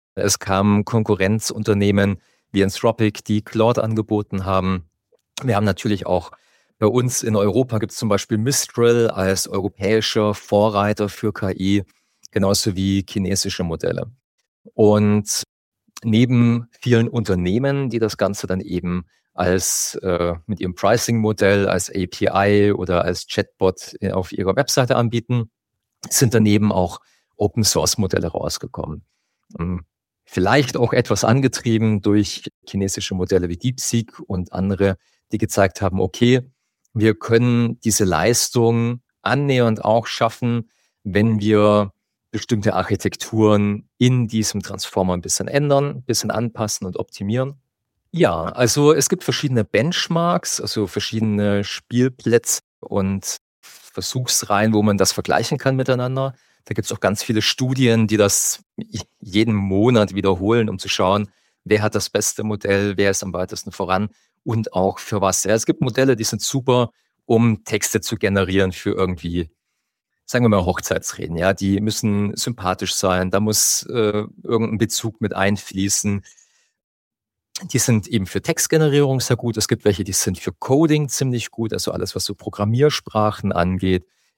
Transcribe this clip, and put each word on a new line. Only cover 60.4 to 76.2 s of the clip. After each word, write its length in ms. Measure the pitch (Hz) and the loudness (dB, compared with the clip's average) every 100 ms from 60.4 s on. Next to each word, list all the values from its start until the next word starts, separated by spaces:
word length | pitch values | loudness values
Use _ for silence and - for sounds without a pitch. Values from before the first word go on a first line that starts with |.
| 98 117 107 | 2 2 0
um 100 | 92 | -4
zu 120 | 98 | -4
schauen, 400 | - 95 101 104 _ _ _ | 0 2 2 -2 _ _ _
wer 180 | - 104 | 0 2
hat 140 | 107 104 | 2 -2
das 140 | - | -2
beste 340 | 104 - - | -2 -2 -4
Modell, 540 | 107 104 101 98 101 95 | -4 -4 0 0 0 0
wer 140 | 101 | 0
ist 120 | 98 | 0
am 80 | 98 | -4
weitesten 400 | 87 92 92 - | -6 -6 -8 -12
voran 380 | - 90 92 104 _ _ _ | -8 -4 -4 -4 _ _ _
und 300 | - 113 107 | -6 -4 -4
auch 260 | 90 95 - | 0 -2 -2
für 220 | - 104 | -6 -2
was. 240 | 95 - 95 | 0 0 0
Ja, 80 | |
es 120 | 110 - | 0 0
gibt 160 | 160 | -2
Modelle, 360 | 131 123 135 113 | -2 0 2 2
die 80 | 110 | -2
sind 160 | 107 | -6
super, 500 | - 135 127 123 117 _ _ _ - | -4 -4 0 2 0 _ _ _ 0
um 380 | 113 117 107 | 2 4 0
Texte 380 | - 107 - 107 | -2 -4 -2 -4
zu 160 | - 113 | -4 -2
generieren 560 | 101 98 92 95 95 | 0 2 2 2 0
für 180 | 87 101 | -2 -4
irgendwie, 580 | 95 92 87 85 87 82 _ _ _ _ _ _ _ - | -2 -2 -4 -6 -4 -6 _ _ _ _ _ _ _ -4
sagen 180 | 123 | 2
wir 60 | 120 | 4
mal, 160 | 101 87 | 4 2
Hochzeitsreden. 720 | - - 82 - - - 82 | -2 -2 -4 -6 -10 -8 -2
Ja, 160 | 92 | 0
die 260 | 95 98 98 | 0 0 0
müssen 560 | 107 - 110 101 101 - | 0 -2 -2 0 -2 -4
sympathisch 600 | - 117 92 92 95 - | -8 -4 -4 -4 -4 -2
sein, 360 | 95 90 92 | 0 0 0
da 80 | 95 | 0
muss, 440 | 107 107 - - | 0 0 0 -2
äh, 400 | - 123 107 104 107 - | -4 -2 0 0 -6 -10
irgendein 360 | - 117 110 110 | -4 -2 0 0
Bezug 420 | 110 - 113 - | -2 -2 -6 -4
mit 120 | 107 | -4
einfließen. 920 | 95 98 101 - 95 98 - 104 101 | 0 0 -2 -6 -4 -2 -2 -2 -4